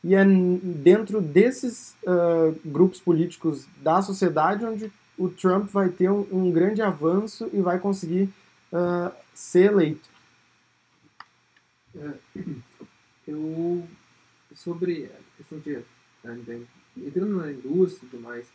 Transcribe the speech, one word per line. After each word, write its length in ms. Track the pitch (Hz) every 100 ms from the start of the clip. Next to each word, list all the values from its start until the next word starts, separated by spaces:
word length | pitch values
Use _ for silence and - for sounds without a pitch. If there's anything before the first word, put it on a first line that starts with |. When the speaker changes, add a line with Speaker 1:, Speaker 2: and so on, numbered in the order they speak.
Speaker 1:
e 120 | 165
é 80 | 196
n-, 360 | 196 190 180 180
dentro 640 | 185 160 139 202 208 214
desses, 720 | 160 147 233 262 247 220 - - -
ah, 480 | 180 170 165 160 160
grupos 360 | 160 147 185 -
políticos 680 | - 165 175 - 165 139 - -
da 180 | 139 170
sociedade 640 | 196 190 180 156 156 202
onde 260 | 233 214 214 _ _ -
o 100 | 185
Trump 400 | - 185 185 202
vai 200 | 202 190
ter 200 | 180 185
um, 160 | 202 196
um 200 | 185 185
grande 300 | 165 185 214
avanço 720 | 214 156 156 185 214 - 226
e 80 | 208
vai 180 | 185 185
conseguir, 540 | 196 196 165 180 196 - _ _ _
ah, 400 | 175 175 175 175 - _
ser 380 | - - 180 196
eleito. 360 | 208 156 160 _ _ _ _ _ _ _ _ _ _ _ _ - _ _ _ _ _ _
Speaker 2:
É, 180 | - 147 139 _ -
<clears throat> 920 | 190 131 - _ - _ _ _ -
eu, 580 | 151 156 160 170 175 170 - _ _ _ _ _
sobre 520 | - - 165 180 165 -
a 300 | - _ _
questão 220 | - 156
de, 180 | 147 131 117 _ _ _
ah, 100 | 117 120 117
de, 160 | 120 120 _ _ -
entrando 400 | 143 156 208 190
na 160 | 156
indústria 540 | 135 131 170 180 - 123
e 40 |
tudo 120 | 120
mais 240 | 117 120 120